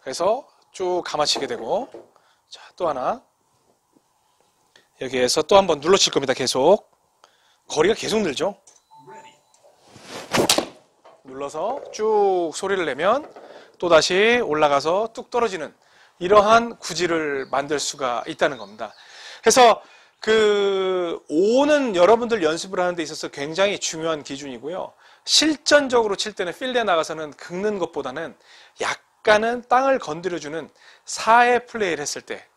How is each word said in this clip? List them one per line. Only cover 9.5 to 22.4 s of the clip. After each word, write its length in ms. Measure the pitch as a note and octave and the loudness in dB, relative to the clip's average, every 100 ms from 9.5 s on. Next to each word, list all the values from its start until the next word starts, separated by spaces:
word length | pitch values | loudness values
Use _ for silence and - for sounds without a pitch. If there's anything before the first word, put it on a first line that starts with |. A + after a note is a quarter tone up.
| _ _ _ _ - - - - - - - - - _ _ - _ | _ _ _ _ -20 -16 -16 -6 -2 0 0 -2 -12 _ _ -20 _
눌러서 580 | C3+ C3 C#3+ D3+ F#3 C#4 - | -20 -10 -10 -6 -6 -6 -12
쭉 600 | - G#3+ G#3+ G3+ F#3 E3+ | -4 0 2 2 2 0
소리를 300 | - F#3+ G3 | -4 -4 -2
내면 480 | E3 C3 F3 B3 D#4 - - - - _ | -2 0 0 0 -2 -20 -20 -20 -20 _
또다시 640 | F3 E3 D3+ F3+ G#3+ B3 | 4 4 4 2 2 2
올라가서 680 | A3 D3+ D3+ C#3+ C#3+ F3+ A3 | 0 2 4 2 2 -2 -2
뚝 160 | - - | -8 -6
떨어지는 440 | B3 A#3 F#3 C3+ _ _ _ _ _ | -2 -2 -4 -10 _ _ _ _ _
이러한 600 | F3+ G#3 G3+ A3+ A#3 - | 4 6 8 4 2 -10
구질을 680 | - D#3+ F3 E3 D#3 C#3 C3 | -10 -4 -2 0 -2 -6 -4
만들 300 | B2+ C#3+ D3 | -4 -2 -4
수가 420 | - C#3+ C3+ A#2 - | -4 -6 -4 -4 -6
있다는 320 | D#3 E3 C3+ | -2 -2 -2
겁니다. 340 | G2+ A2 A2 - - - - - | -14 -14 -14 -14 -20 -20 -20 -2
그래서 420 | - A3 A#3+ G3+ - - _ _ | 2 6 6 6 -2 -20 _ _
그 1000 | - A3 G#3+ G#3 G3+ G3 F#3+ F#3 F3 E3 _ | 0 2 4 2 0 0 -2 -2 -4 -6 _
오는 680 | D3 G3+ B3 D4 D4+ C4 F3+ | 0 2 4 4 2 2 4
여러분들 460 | F3 A3+ A#3 A3+ | 6 6 2 0